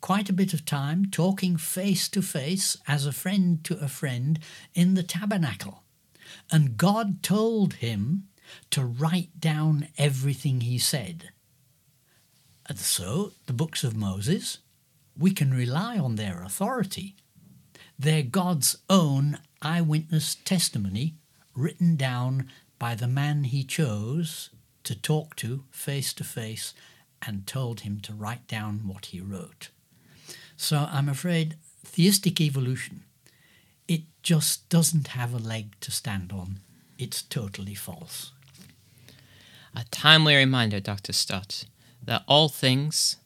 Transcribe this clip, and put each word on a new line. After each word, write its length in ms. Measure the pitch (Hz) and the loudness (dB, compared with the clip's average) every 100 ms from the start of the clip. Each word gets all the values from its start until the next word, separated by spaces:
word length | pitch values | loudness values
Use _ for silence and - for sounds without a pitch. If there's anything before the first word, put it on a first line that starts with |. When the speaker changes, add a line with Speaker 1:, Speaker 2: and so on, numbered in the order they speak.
Speaker 1:
quite 300 | - 190 202 | 0 0 2
a 40 | |
bit 200 | 185 190 | 2 2
of 100 | 156 | 0
time 460 | - 147 139 165 196 | -2 -2 0 0 0
talking 460 | 190 170 190 185 170 | 2 2 2 0 0
face 520 | - - 202 185 - | -2 -4 0 0 0
to 120 | 196 | -2
face 540 | 190 160 135 190 - - - | -2 -4 -2 -2 -2 -4 -2
as 180 | 147 | 0
a 80 | 143 | 0
friend 500 | 131 185 202 180 165 | -4 -2 2 2 2
to 120 | 160 156 | -2 -4
a 100 | 143 | -4
friend 500 | - 143 123 131 156 - - - | -4 -4 -2 0 -2 -4 -20 -8
in 200 | - 175 | 2 4
the 80 | 190 | 4
tabernacle. 800 | 180 175 208 214 151 101 - - _ _ _ _ - - _ | 0 -2 0 0 0 -2 -10 -16 _ _ _ _ -20 -20 _
And 260 | 160 143 110 | 4 4 4
God 460 | 175 208 220 - | 4 4 0 -2
told 520 | - 202 220 226 190 | 0 2 4 4 2
him 540 | - 120 110 107 190 - _ - - _ | 0 -4 -2 0 -2 -4 _ -20 -20 _
to 140 | - | -4
write 560 | 127 120 156 180 175 - | -2 -2 0 0 -2 -4
down 480 | 165 151 156 151 147 - | -2 0 2 2 -2 0
everything 600 | 143 135 135 135 147 127 | 0 2 -2 -2 0 0
he 180 | 117 123 | 0 0
said. 520 | - 147 98 82 - _ _ _ _ _ _ _ _ _ _ _ _ _ - | 0 -2 -6 -12 -16 _ _ _ _ _ _ _ _ _ _ _ _ _ -12
And 120 | 117 | -6
so, 540 | 85 - 90 135 208 - - | -2 -2 -2 -2 -4 -8 -8
the 60 | |
books 320 | 120 160 - | -2 -2 -2
of 120 | 135 107 | -2 0
Moses, 640 | 101 95 104 208 - - _ _ _ _ _ - | -2 -2 0 0 -2 -10 _ _ _ _ _ 2
we 140 | 175 | 2
can 200 | 196 139 | 4 2
rely 460 | 127 123 135 226 233 | 2 0 -2 -2 0
on 180 | 131 110 | 0 0
their 260 | 104 87 | -4 -6
authority. 760 | 90 - 202 254 202 - 196 - _ _ - - _ - - _ | -8 -4 -2 0 -2 -4 -10 -14 _ _ -20 -20 _ -20 -20 _
They're 240 | 135 156 | 2 2
God's 540 | 127 190 180 170 131 - _ | 2 0 0 2 0 -2 _
own 500 | 190 160 135 143 143 - _ | 4 6 4 2 -2 -10 _
eyewitness 720 | 151 170 165 151 156 160 151 - | -2 0 2 2 2 0 0 -6
testimony 680 | - 190 - - 101 98 151 - _ _ _ | 0 0 0 -2 -2 -2 -2 -4 _ _ _
written 420 | - 147 - 175 160 | -4 -4 2 2 4
down 540 | 131 123 127 131 131 - _ _ | 2 0 0 -2 -4 -10 _ _
by 160 | 117 | -4
the 140 | 117 120 | -2 0
man 360 | 131 143 147 | 0 0 0
he 200 | 139 135 | 0 -2
chose 840 | 131 - 151 104 107 151 165 - - - _ _ | -4 0 0 0 -2 -2 -4 -6 -16 -20 _ _
to 100 | - | -10
talk 400 | 110 - 151 151 - | -8 0 0 0 -10
to 280 | 110 131 135 | -8 -8 -10
face 420 | - - 139 127 | -12 -6 -4 -4
to 100 | - | -6
face 520 | - - 110 110 - - - _ _ _ - | -10 -8 -8 -8 -10 -14 -20 _ _ _ -10
and 200 | 101 98 | -8 -6
told 340 | 131 127 113 | -6 -4 -6
him 180 | 104 101 | -6 -8
to 120 | 98 | -8
write 340 | 104 107 123 _ | -10 -8 -10 _
down 400 | 110 107 104 107 | -8 -4 -6 -6
what 200 | 95 - | -10 -12
he 140 | 90 | -12
wrote. 500 | 95 95 87 - - _ _ _ _ - - - - - | -10 -10 -12 -16 -20 _ _ _ _ -20 -20 -20 -20 -8
So 300 | - 151 147 | 0 0 0
I'm 180 | 147 143 | 0 -2
afraid 480 | 135 180 170 160 156 - _ | -2 0 0 0 -6 -18 _
theistic 560 | - - 175 202 180 - | -12 4 6 6 2 2
evolution, 640 | 156 135 127 127 - - - _ _ _ _ _ _ _ - | 2 2 -2 -2 -6 -12 -20 _ _ _ _ _ _ _ -2
it 140 | 165 - _ | -2 -2 _
just 460 | - 165 - - _ | 2 4 4 -2 _
doesn't 400 | 170 165 160 135 | 4 6 4 0
have 240 | 127 120 | -4 -4
a 60 | 123 | -4
leg 380 | 110 110 107 - | -4 -6 -8 -12
to 100 | - | -8
stand 420 | - - 101 90 | -6 -4 -4 -4
on. 280 | 95 92 98 - - _ _ | -8 -8 -10 -12 -20 _ _
It's 240 | 127 - | -8 -8
totally 520 | - - 101 98 98 | -6 -6 -6 -8 -10
false. 580 | 98 - 82 82 - - - - - - - _ _ - - - - - - - | -10 -12 -14 -14 -14 -14 -18 -20 -20 -20 -20 _ _ -20 -20 -20 -20 -20 -20 -14
Speaker 2:
A 100 | - 117 | -12 -8
timely 440 | - 147 160 156 | 0 8 8 10
reminder, 460 | 143 135 131 113 104 | 8 6 4 2 0
Doctor 320 | 98 101 - | -4 -6 -4
Stott, 520 | 98 - 101 98 - - _ _ _ | -4 -2 -4 -6 -12 -12 _ _ _
that 200 | 117 117 - | -4 -4 6
all 200 | 143 156 | 6 6
things 680 | - 135 131 147 - - - | 2 2 2 0 0 0 -2